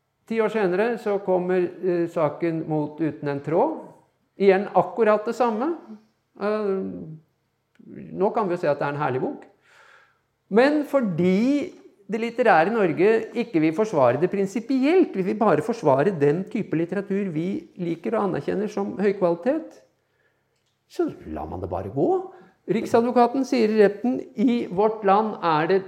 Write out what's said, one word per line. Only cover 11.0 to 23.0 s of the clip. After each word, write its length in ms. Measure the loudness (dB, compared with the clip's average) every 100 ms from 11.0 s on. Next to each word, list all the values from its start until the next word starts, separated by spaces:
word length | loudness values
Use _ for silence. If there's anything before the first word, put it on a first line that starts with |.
| 0 0 2 2 2 0 -4 -10 -20 _ -8
det 100 | -6
litterære 520 | -4 0 4 6 4
Norge 360 | 2 0 4 4 2 0 -4
ikke 200 | -2 0
vil 140 | 2 2
forsvare 440 | 0 4 4 4
det 100 | 0
prinsipielt, 840 | 0 -2 -4 -2 0 4 4 4 0
vi 60 |
vil 160 | -4 0
bare 260 | 2 2
forsvare 480 | 0 0 2 4 2 2
den 240 | 2 2 -2
type 240 | -6 -4 -2
litteratur 540 | -2 -6 -4 -4 -4
vi 160 | -4 -4 -6 -10 -8
liker 340 | -6 -6 -4
og 140 | -2 -2
anerkjenner 400 | -2 -4 -4 -4
som 240 | -4 -6 -2
høykvalitet, 800 | -2 2 0 0 -2 -2 -6 -16 _ _ _ _ _ _ _ _ _ _ _
så 200 | -4 -4 -6 -12
lar 160 | -10 -10
man 140 | -8
det 80 | -6
bare 200 | -6 -6
gå. 140 | -2 0 0 -4 -14 -20 _
Riksadvokaten 800 | -4 -4 2 2